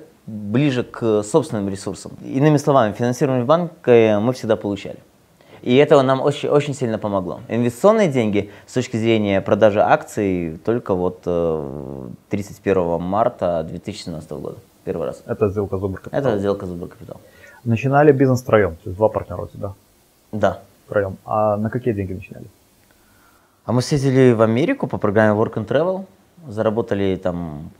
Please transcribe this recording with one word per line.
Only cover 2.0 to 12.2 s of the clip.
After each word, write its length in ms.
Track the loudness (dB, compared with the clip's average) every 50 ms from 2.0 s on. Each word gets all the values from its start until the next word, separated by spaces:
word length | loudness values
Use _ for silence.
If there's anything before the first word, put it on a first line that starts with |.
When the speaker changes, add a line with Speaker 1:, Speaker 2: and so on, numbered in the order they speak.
| -12 -16 -18 -16 -14
Speaker 1:
Иными 320 | -6 -2 2 4 4 4
словами, 380 | 4 2 4 4 4 4 4 0
финансирование 500 | -2 -2 -2 0 0 -2 0 0 -2 2
в 20 |
банке 720 | 2 2 2 2 -4 -8 -6 2 4 6 6 6 6 4 2
мы 120 | 0 0
всегда 240 | -2 -4 0 0 -2
получали. 400 | 0 0 -4 -6 -6 -8 -12 -16 -16 -18 _ _ _ _ _ _ _ _ _ -20 -10
И 140 | -2 2 4
это 260 | 4 6 8 6 6
нам 200 | 6 4 2 2
очень, 260 | 2 -2 -2 -2 -2 0
очень 260 | 2 2 2 0 -4
сильно 240 | -4 -4 -4 -4 -4
помогло. 440 | -4 -2 -2 -2 -2 -4 -8 -10 -10 -6
Инвестиционные 580 | -2 -2 0 -2 -2 2 4 4 4 4 2 2
деньги 440 | 2 0 0 2 0 0 -2 -4 -10 -20 -20 -6
с 60 | -4
точки 220 | -4 -4 -2 -4
зрения 460 | -2 2 2 2 2 2 2 0 0
продажи 400 | 2 2 2 4 4 4 4 4
акций 760 | 4 4 2 0 0 -6 -6 -2 -2 0 0 -2 -2 -6 -8 -6 -4
только 300 | -2 -2 -2 -2 -2 -2
вот, 280 | 0 0 -2 -4 -4 -6
э, 840 | -4 -2 0 0 0 -2 -2 -4 -8 -10 -10 -12 -12 -12 -12 -12 -14 -16 -18